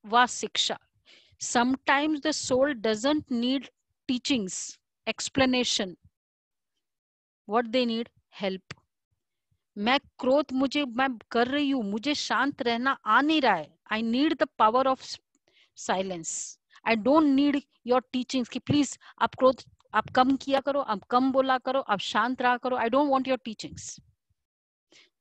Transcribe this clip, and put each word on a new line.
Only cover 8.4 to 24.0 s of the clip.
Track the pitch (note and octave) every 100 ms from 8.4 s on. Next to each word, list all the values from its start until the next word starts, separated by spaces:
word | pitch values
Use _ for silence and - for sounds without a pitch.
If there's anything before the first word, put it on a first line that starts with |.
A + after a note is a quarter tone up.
Help। | G3+ F#3+ _ - _ _ _ _ _ _ _ _ _ G#3
मैं | G#3 C4+
क्रोध, | - - B3 C#4 D4+
मुझे, | C4 C4+ D4
मैं | C#4 A3+ C4+ A3+ -
कर | A#3 B3
रही | C#4+ C#4+
हूँ, | C4+
मुझे | G3+ A3 C#4+
शांत | D4 - A3+ C4+ -
रहना | A#3+ A#3 C4
आ | C4 G#3+ A3+
नहीं | D4 D#4
रहा | C4
है। | F3 D3 _ -
I | G#3+
need | A3+ B3 D4+ -
the | D4+ -
power | A3 B3 C4 C4
of | - - _ _ _ _ _ -
silence। | - F#3+ F#3+ F3 D#3+ - - - _ - -
I | A3+
don't | G#3+ D#4 D4
need | C4+ C#4+ C#4 - _ A#3
your | B3
teachings | - B3+ B3 C4 A#3
कि | B3
प्लीज | - D4 C4+ - - -
आप | A#3
क्रोध, | - C4 C4 - _ _
आप | G#3+ -
कम | B3+ B3+ C4+
किया | - C4+
करो, | C#4 C#4
आप | B3+ G3+
कम | - B3 C4
बोला | C4 C4 B3+
करो, | C4 C4+
आप | - G3+
शांत | - A3 A#3 B3+
रहा | B3 B3
करो। | B3+ B3
I |
don't | A3+ C4 D4
want | C4
your | C4 B3+ A#3
teachings। | G#3+ D#3 D#3+ - -